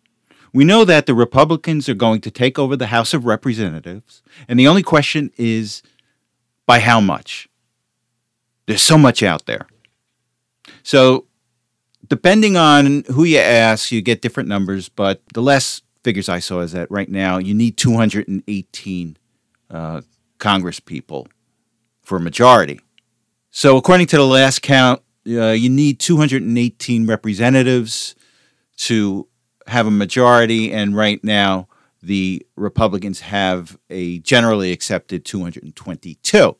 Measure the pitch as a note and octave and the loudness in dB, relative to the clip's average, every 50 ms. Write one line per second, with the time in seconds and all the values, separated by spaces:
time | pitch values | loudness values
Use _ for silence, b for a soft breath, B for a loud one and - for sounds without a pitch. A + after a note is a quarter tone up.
0 | _ _ _ _ _ b b b b b b C3 C#3+ E3+ G#3 A3+ A3 F3+ E3 D3+ | _ _ _ _ _ b b b b b b 2 4 6 6 6 6 6 4 4
1 | - - B2 A#2 A#2+ - - C3 D#3 D#3+ E3 D3+ - E3 D#3+ D3 C3 - A#2 G2 | 2 2 2 2 0 2 2 2 2 2 0 -4 -4 -4 -6 -4 -4 -6 -4 -2
2 | A#2+ A2+ A2 G#2 - A2+ - - B2 B2+ - D3 C#3 B2+ C#3 B2+ B2 G#2 A#2 A#2 | 0 0 0 -2 -4 -10 -6 -4 -2 -2 -2 -2 -4 -4 -4 -4 -4 -2 -2 -2
3 | A2+ - - D3 A#2+ A#2 G#2+ - - B2 A2 A2+ G#2+ F2 D#2 D#2+ - F2 F2+ G#2+ | -2 -2 -4 -4 -2 -2 -2 -2 -2 -6 -4 -4 -6 -6 -8 -10 -14 -16 -18 -18
4 | - _ _ _ _ b b b B2+ b B2 B2 C3 D3 F3 G3 F3 - D#3+ D3 | -20 _ _ _ _ b b b -10 b 2 4 4 6 4 4 2 2 0 0
5 | C#3 - - D3+ D3 - - - A#2 A2+ A2+ A2+ A2 G#2+ - - - _ _ _ | 0 0 -4 -6 -6 -6 -6 -6 -4 -4 -4 -4 -6 -8 -12 -16 -20 _ _ _
6 | _ _ _ _ _ _ _ _ _ _ _ _ _ - A#2+ A#2+ G#2+ A#2+ A#2 A2+ | _ _ _ _ _ _ _ _ _ _ _ _ _ 2 2 2 2 2 2 2
7 | G2+ F#2+ D#2 - - - - - - _ _ _ _ _ _ _ _ _ _ _ | 2 0 -2 -4 -10 -14 -18 -18 -18 _ _ _ _ _ _ _ _ _ _ _
8 | _ _ _ _ _ _ _ _ _ _ _ _ _ - G#2+ G2+ - - B2+ D#3 | _ _ _ _ _ _ _ _ _ _ _ _ _ -6 -2 -2 2 4 6 6
9 | C#3+ B2 A2+ - G#2+ F#2 D#2+ D2+ - - A1 - - - _ _ _ _ _ _ | 6 4 4 2 0 -2 -2 -4 -6 -10 -12 -12 -12 -16 _ _ _ _ _ _
10 | _ _ _ _ _ _ _ _ _ _ _ _ b b b b b - - C3+ | _ _ _ _ _ _ _ _ _ _ _ _ b b b b b 0 4 6
11 | C3 C3 C3 C3 - _ _ _ _ _ _ _ _ _ _ _ _ _ _ _ | 6 6 4 2 -2 _ _ _ _ _ _ _ _ _ _ _ _ _ _ _
12 | - _ D3 - - F3 G#3 A3 G#3+ G#3 F#3+ F3 D#3+ D3+ D3 C#3+ C#3 C#3 C#3+ C#3+ | -8 _ -6 0 0 2 2 4 2 2 2 2 4 4 4 4 4 2 0 -2
13 | - - C3 C#3+ E3+ E3+ D#3 B2+ E2 G#2 A#2+ A#2 A2+ A2 A2 - - - B2 A2 | -4 -4 -2 0 2 2 4 2 4 4 4 4 4 2 0 -2 -4 -6 -6 -4
14 | F2+ A#2+ A2+ - - A#2 - C#3 A#2+ G2+ G2+ G2 G2 F#2 G2 F#2+ F2+ - _ - | -2 -4 -4 -4 -4 -6 -6 -8 -8 -6 -6 -4 -4 -4 -6 -8 -10 -12 _ -4
15 | G2+ G2 G2 - _ _ - A#2 B2 C#3 C#3 C3+ - - - - - _ _ _ | -4 -4 -4 -6 _ _ -8 -2 0 2 2 2 0 -4 -8 -12 -16 _ _ _
16 | _ B2 F#2+ G2+ F#2+ - F2 F2 - - F#2 F2+ F2 D#2+ E2+ F2 E2+ - G2+ G2+ | _ -6 -4 -4 -6 -6 -6 -6 -6 -8 -8 -8 -8 -8 -8 -10 -10 -8 -8 -8
17 | G2 - G2 G2 F#2+ F#2 F#2 F#2 F#2 G2 G#2 G#2+ A#2 A#2 - - - B2 A2+ A2+ | -8 -8 -6 -4 -4 -2 -4 -4 -4 -4 -2 -2 -2 -2 -2 -2 0 0 2 2
18 | A2+ G#2 F#2+ G#2+ - - G2 F#2 - G2+ G#2 F#2+ - _ - - - G2 F#2 F2+ | 0 0 -2 -4 -8 -8 -10 -10 -8 -10 -10 -12 -12 _ -20 -18 -12 -10 -10 -10
19 | F2 D#2+ D#2 _ _ _ _ _ _ _ _ _ _ _ - E2 E2 D#2+ E2 D#2 | -10 -12 -14 _ _ _ _ _ _ _ _ _ _ _ -16 -14 -12 -12 -12 -14
20 | - _ _ _ _ _ _ _ - G#2 G2 F#2+ F2+ F2 D#2+ - - - D2+ C2+ | -14 _ _ _ _ _ _ _ -4 -2 -2 -2 -2 -6 -10 -12 -16 -16 -16 -16
21 | - _ D2+ C2+ - - _ _ _ _ _ _ _ _ _ _ _ _ _ _ | -14 _ -16 -16 -16 -18 _ _ _ _ _ _ _ _ _ _ _ _ _ _
22 | _ - F#2+ F2+ E2+ E2 D2+ - A#2+ B2 A#2+ G#2+ E2 C#2+ C#2+ - _ _ _ _ | _ -8 -6 -6 -6 -6 0 4 6 6 6 6 4 0 -6 -12 _ _ _ _
23 | _ _ _ _ _ _ _ _ _ _ _ - - C#3 C3 C3 - - F3+ F3+ | _ _ _ _ _ _ _ _ _ _ _ 0 4 4 4 4 4 4 4 4
24 | F3 - - D3 C#3 C3 C3 C3 C3+ C3+ - - - - C#3 C3 B2+ B2 B2 - | 4 4 4 2 4 4 4 4 4 2 0 -2 0 2 4 4 4 4 2 0
25 | _ _ _ _ _ A2 A#2 A#2 A2+ A2 A2 A2 A#2+ B2+ C3 C#3 D3 D3 C3+ - | _ _ _ _ _ -6 -4 -2 0 0 0 0 0 0 2 2 2 0 0 -2
26 | - - F3 D3+ D3+ C#3 C3 C3 E2+ A2+ A#2 B2 A#2+ A#2 - _ - - A#2+ A2+ | -2 0 2 2 2 0 -2 -4 -4 -2 -2 -2 -2 -2 -4 _ -6 -4 -2 -2
27 | A2+ A2 A2 - - A2 G2+ F#2 A#2 B2 C3+ C3 B2+ C3 B2+ B2 A#2 A2 - - | 0 0 -2 -2 -4 -6 -4 0 0 2 4 2 2 2 0 -2 -2 -4 -8 -10
28 | - - - _ _ _ _ _ _ _ _ _ _ _ _ - - - A#2 A2 | -12 -12 -16 _ _ _ _ _ _ _ _ _ _ _ _ -12 -6 -4 -2 -2
29 | G#2 G2+ F#2+ F#2+ - - _ _ _ _ _ _ _ - A#2 A#2+ A2 A2 G#2 G2+ | -2 -2 -4 -6 -10 -14 _ _ _ _ _ _ _ -4 -2 0 0 2 0 0
30 | G2+ F2 - B2+ B2 A#2+ B2 A#2+ A#2 A2 A#2 A2 A2 - - G#2+ G#2 G2+ G2+ G#2 | -2 -2 0 2 4 6 6 4 4 2 0 -2 -2 -4 -4 -4 -4 -4 -2 0
31 | G#2+ G#2 G#2 - - G#2+ G#2+ G2+ G2+ G2 F#2+ F#2 F2+ - _ _ _ _ _ _ | 0 -2 -2 -2 -4 -2 0 0 0 0 -2 -4 -8 -12 _ _ _ _ _ _
32 | - F2 G2+ G2 F#2 F#2 F#2 - - _ _ - G#2 G2 - - A2+ G2+ F#2 F#2+ | -10 -6 -4 -4 -4 -4 -6 -8 -12 _ _ -10 -10 -6 -2 -2 -2 -2 -2 -6
33 | G2+ G2+ F#2 - - - G2+ G2+ F#2+ F#2 F#2 F2+ E2+ - - _ _ _ F2 F#2 | -8 -10 -12 -12 -12 -8 -6 -4 -2 -2 -4 -4 -8 -14 -20 _ _ _ -12 -10
34 | F2+ F2 F2+ E2+ - - C3+ A#2+ A#2 A2+ A2 G2+ F#2+ F#2 F2 - - - G2+ F2 | -8 -8 -10 -10 -4 0 0 2 2 2 0 -2 -2 -4 -6 -8 -6 -6 -6 -6
35 | - - F#2+ E2 - - - G2 F2 F2 E2 - - D2+ - - - F#2+ E2 - | -6 -10 -12 -12 -12 -10 -10 -10 -10 -10 -12 -16 -20 -20 -20 -20 -16 -16 -16 -16
36 | - E2+ E2 - - - - G#3 C#3 F2 - | -16 -20 -20 -10 -4 2 4 4 4 4 0